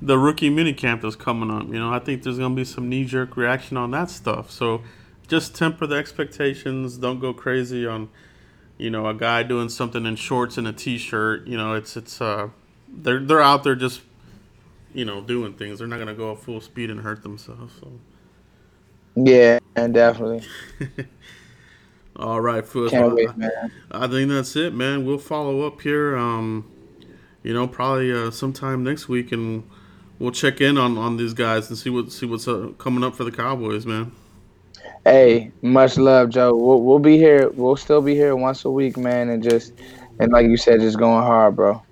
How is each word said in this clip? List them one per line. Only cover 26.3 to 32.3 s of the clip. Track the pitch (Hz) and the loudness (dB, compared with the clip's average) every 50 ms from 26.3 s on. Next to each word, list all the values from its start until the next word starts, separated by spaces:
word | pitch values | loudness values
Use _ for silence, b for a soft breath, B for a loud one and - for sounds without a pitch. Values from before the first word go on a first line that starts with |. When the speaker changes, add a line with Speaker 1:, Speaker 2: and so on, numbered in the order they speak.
| 117 113 113 110 110 110 110 - - - - - _ b b b b b b b b b - | -4 -4 -4 -6 -6 -8 -10 -12 -18 -20 -20 -20 _ b b b b b b b b b -8
Speaker 1:
you | 117 113 | -6 -4
know, | 120 127 127 | -2 -4 -4
probably, | - - 123 135 135 131 131 127 | -4 -4 -4 -2 -2 -2 -2 -2
uh, | 123 120 117 117 | -2 -2 -4 -6
sometime | 113 - - 135 135 - - 135 135 127 123 | -6 -6 -8 -8 -8 -8 -6 -6 -4 -4 -4
next | 131 147 151 - - | -4 -6 -6 -6 -6
week, | 127 123 120 120 | -6 -6 -4 -4
and | 123 117 113 113 113 110 110 b b b b b b b b b b - | -6 -6 -6 -6 -8 -10 -12 b b b b b b b b b b -8
we'll | 131 123 | -8 -8
check | 123 - 156 139 127 - | -4 -2 -2 -2 0 2
in | 139 139 143 139 | 2 2 4 2
on, | 127 123 120 113 | 2 0 0 -2
on | 113 120 117 117 | -4 -4 -4 -4
these | 120 117 113 | -4 -4 -4
guys | 120 120 113 113 110 107 - | -2 -2 0 0 -2 -4 -6
and | 117 110 | -8 -10
see | - 127 | -8 -6
what, | 123 123 117 120 | -4 -4 -6 -6
see | - - - | -8 -10 -8
what's, | 120 | -8